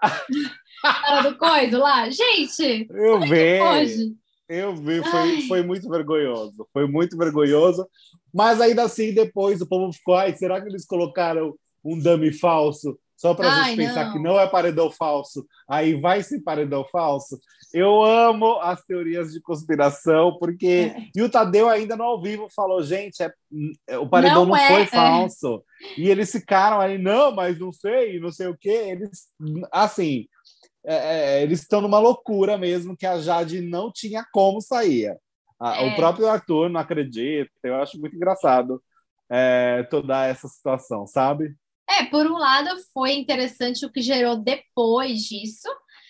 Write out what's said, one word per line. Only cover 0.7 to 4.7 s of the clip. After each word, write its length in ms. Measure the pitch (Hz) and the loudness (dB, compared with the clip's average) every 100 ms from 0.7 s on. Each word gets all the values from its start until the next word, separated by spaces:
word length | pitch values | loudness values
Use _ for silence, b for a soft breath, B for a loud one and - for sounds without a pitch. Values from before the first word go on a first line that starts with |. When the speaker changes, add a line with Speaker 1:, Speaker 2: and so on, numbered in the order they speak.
| - | -4
Speaker 2:
na 340 | 294 - 285 277 | -2 0 0 2
hora 120 | 277 | 0
do 80 | - | 0
coisa 400 | 330 302 247 247 | 2 2 2 2
lá? 320 | 285 254 226 | 4 2 0
Gente, 760 | 269 494 403 - - 285 220 220 | 0 0 0 -2 -2 -2 -2 -6
Speaker 1:
Eu 280 | 190 220 214 | 0 2 4
Speaker 2:
como 40 | |
é 40 | 151 | 4
que 60 | |
Speaker 1:
vi. 240 | 160 165 185 | 4 4 4
Speaker 2:
pode? 520 | - 294 262 220 220 - _ _ - | 4 2 0 -2 -6 -8 _ _ -12
Speaker 1:
Eu 260 | 170 196 | -8 -6